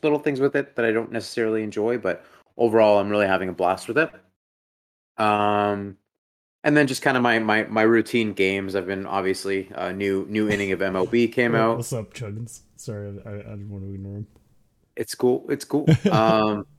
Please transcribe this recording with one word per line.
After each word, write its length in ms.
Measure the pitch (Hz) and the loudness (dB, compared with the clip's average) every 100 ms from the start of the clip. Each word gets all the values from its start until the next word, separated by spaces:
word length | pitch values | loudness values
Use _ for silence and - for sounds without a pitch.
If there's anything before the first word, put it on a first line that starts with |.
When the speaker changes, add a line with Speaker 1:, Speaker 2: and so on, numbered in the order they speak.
Speaker 1:
little 160 | 151 147 | 0 0
things 200 | 151 135 | 0 0
with 160 | 139 139 | 0 0
it 200 | 139 - | -4 -2
that 100 | 117 | 0
I 60 | |
don't 200 | 110 113 | 0 -2
necessarily 520 | 113 - - 110 110 | -6 -8 -4 -2 0
enjoy, 340 | 107 107 107 123 | -2 -2 -2 -2
but 260 | 95 82 - - _ - | -2 -4 -8 -20 _ 0
overall, 420 | 117 113 107 104 | 4 6 6 6
I'm 100 | 101 | 4
really 160 | 104 98 | 2 2
having 240 | 95 92 | 2 0
a 40 | |
blast 340 | 87 90 95 - | 0 0 0 -2
with 100 | 117 | -2
it. 140 | 160 - _ _ _ _ _ _ _ _ _ - | -2 -4 _ _ _ _ _ _ _ _ _ -4
Um, 800 | 107 104 104 104 104 101 101 95 _ _ _ _ _ _ | 0 2 2 2 0 -2 -6 -14 _ _ _ _ _ _
and 120 | 151 147 | 0 4
then 100 | 139 | 2
just 160 | 131 | 0
kinda 200 | 147 127 | 0 2
my, 180 | 120 113 | 4 2
my, 240 | 107 107 | 2 0
my 200 | 107 110 | 0 2
routine 500 | 110 113 107 120 110 | 4 4 4 0 0
games. 420 | 95 95 98 95 95 | 0 0 0 -2 -4
I've 100 | 90 | -4
been 200 | 95 98 | -6 -4
obviously, 680 | 95 95 95 98 98 92 | -2 0 -2 -2 -4 -6
uh, 180 | 67 92 | -8 -6
new, 320 | 95 98 95 95 | -4 -2 -2 -2
new 200 | 107 107 | -2 0
inning 240 | 104 98 | 0 -2
of 80 | 92 | -2
M 140 | 95 92 | -2 -2
L 100 | 92 | 0
B 220 | 120 117 | 2 2
came 260 | 127 120 | 2 0
Speaker 2:
Hey, 60 | 117 | 2
Speaker 1:
out. 180 | 113 117 | 2 0
Speaker 2:
what's 160 | 117 | -4
up, 200 | 123 104 | -6 -8
Chuggins? 480 | - 110 107 120 - _ - | -12 -12 -10 -12 -16 _ -20
Sorry, 320 | - 104 101 101 107 | -12 -10 -10 -12 -14
I, 40 | |
I, 40 | |
I 40 | 104 | -14
didn't 320 | 104 104 101 | -12 -14 -12
wanna 180 | 101 98 | -12 -12
ignore 300 | 98 98 101 | -12 -12 -12
him. 100 | 104 _ _ _ _ _ _ - | -12 _ _ _ _ _ _ -10
Speaker 1:
It's 180 | 117 - | -10 -2
cool. 300 | 123 123 - | 0 0 -2
It's 140 | 139 | -8
cool. 240 | - 143 147 156 | -4 -2 2 2
Speaker 2:
<laughs> 120 | 202 | 4
Speaker 1:
Um, 560 | 107 113 110 107 104 98 | 2 4 4 2 0 -6